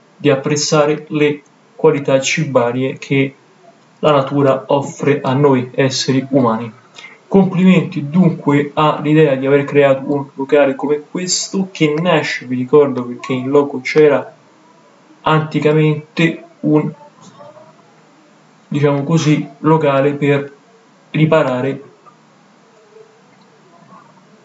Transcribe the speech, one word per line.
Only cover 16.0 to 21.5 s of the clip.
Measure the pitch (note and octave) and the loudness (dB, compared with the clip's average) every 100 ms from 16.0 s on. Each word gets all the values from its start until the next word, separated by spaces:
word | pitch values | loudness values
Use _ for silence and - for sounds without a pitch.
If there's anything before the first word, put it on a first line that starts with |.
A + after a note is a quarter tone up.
| - - E3 - - _ | -6 -2 -2 -2 -16 _
un, | D3+ D3+ - - - _ - - - - D#4+ _ _ _ _ _ _ _ _ _ _ | -2 0 -2 -10 -20 _ -20 -20 -20 -20 -20 _ _ _ _ _ _ _ _ _ _
diciamo | C#3+ C#3+ C#3+ | -2 0 0
così, | C3+ E3 C#3 D3 D3 - | 0 0 2 0 -2 -4
locale | D3+ D#3 C#3+ C3+ C#3+ | 0 2 2 2 0
per | C#3+ C#3+ C#3+ C#3 - _ _ _ _ _ | 0 0 0 -4 -14 _ _ _ _ _
riparare | D#3+ D3+ D#3+ C3+ | 0 2 2 0